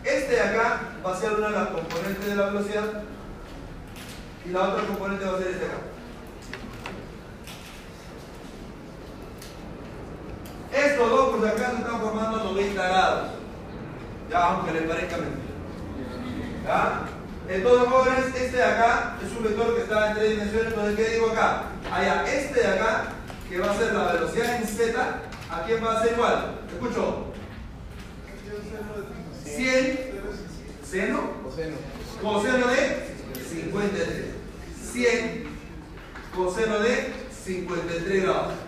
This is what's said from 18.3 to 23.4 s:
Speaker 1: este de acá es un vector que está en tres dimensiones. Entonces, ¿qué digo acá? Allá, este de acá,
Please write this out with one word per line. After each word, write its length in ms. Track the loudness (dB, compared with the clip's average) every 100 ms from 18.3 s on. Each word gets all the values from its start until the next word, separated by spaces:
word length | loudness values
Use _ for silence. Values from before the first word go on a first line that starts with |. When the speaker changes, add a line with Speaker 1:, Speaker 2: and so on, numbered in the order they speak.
Speaker 1:
este 220 | 0 0 4
de 80 |
acá 540 | 4 6 6 6 2 -4
es 140 | -6 0
un 80 |
vector 300 | 0 2 4 2
que 60 |
está 280 | 2 4 4
en 60 | 4
tres 140 | 4
dimensiones. 380 | 4 2 2 2
Entonces, 280 | 2 2 4
¿qué 180 | 4
digo 160 | 4 4
acá? 340 | 4 4 2 -4 -6 -2
Allá, 320 | 2 4 4 2
este 340 | 0 2 4
de 60 | 4
acá, 380 | 4 4 2 -2 -6 -10 -10